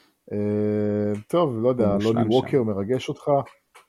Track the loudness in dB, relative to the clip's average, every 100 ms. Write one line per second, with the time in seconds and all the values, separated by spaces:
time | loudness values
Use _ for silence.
0 | _ _ -10 -6 -2 -2 0 0 0 0
1 | -2 -4 -2 0 0 0 0 2 2 2
2 | 2 0 2 2 2 0 0 -2 -2 -4
3 | -4 -6 0 0 -2 -14 _ -20